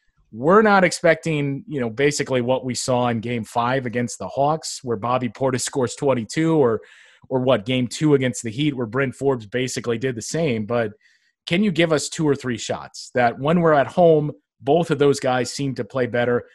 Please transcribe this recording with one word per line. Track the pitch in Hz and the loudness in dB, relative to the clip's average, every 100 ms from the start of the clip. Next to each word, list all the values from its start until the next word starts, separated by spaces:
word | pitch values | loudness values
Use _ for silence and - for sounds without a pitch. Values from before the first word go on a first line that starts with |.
| _ _ _ | _ _ _
We're | 107 139 196 | -4 4 6
not | 220 202 | 6 6
expecting, | 180 - 170 160 165 151 143 139 - | 4 2 2 2 0 -2 -2 -6 -8
you | 147 | -6
know, | 120 | -6
basically | 110 143 143 139 131 | 0 0 0 -2 0
what | 120 131 | 0 -2
we | 131 | -2
saw | 117 - 127 123 | -6 -2 0 2
in | 117 | -2
game | 110 120 | -4 -6
five | 104 - 117 135 | -4 -2 0 -2
against | 123 113 120 - | -2 -4 -4 -6
the | 95 | -10
Hawks, | 127 143 160 - - | -2 0 0 -6 -12
where | 127 110 | -6 -4
Bobby | 117 123 123 | -2 -2 -2
Portis | - 135 127 | -2 -2 -2
scores | - 143 123 | -4 -2 -4
twenty-two, | - 139 123 110 - 160 160 | -2 0 0 -2 -2 0 4
or, | 127 113 - - _ _ _ | 2 0 -6 -20 _ _ _
or | 131 | -2
what, | 127 123 101 | 2 0 2
game | 131 123 | -2 -2
two | - 156 | -2 2
against | 143 131 120 | 2 2 -4
the | 117 | -8
Heat, | 110 151 | -4 -4
where | 131 117 | -2 -4
Bryn | 120 139 | -2 -4
Forbes | - 135 131 | -2 -2 -2
basically | 107 123 127 - 120 117 | -4 -6 -4 -6 -4 -4
did | 131 | -4
the | 117 | -6
same. | - 156 165 113 | -6 -4 -2 -2
But | 104 120 110 - _ _ _ _ - | -2 -2 -2 -6 _ _ _ _ -4
can | 175 | 0
you | 214 | 0
give | 156 170 | 2 2
us | 151 - | 2 -2
two | - 156 | -2 0
or | |
three | 139 127 113 | 0 -2 -6
shots | - 104 69 - - | -6 -8 -8 -16 -8
that | 123 120 117 | 0 0 2
when | 139 175 | 0 4
we're | 165 | 4
at | 147 127 | 4 2
home, | - 170 156 147 - _ _ | 4 6 6 2 -8 _ _
both | - 160 165 | 2 2 2
of | 147 | 2
those | 143 139 | 2 2
guys | 131 127 123 | 0 0 -2
seem | - 139 | -4 -6
to | 127 | -6
play | 117 131 123 | -6 -4 -2
better? | 120 120 120 - | 0 0 0 -4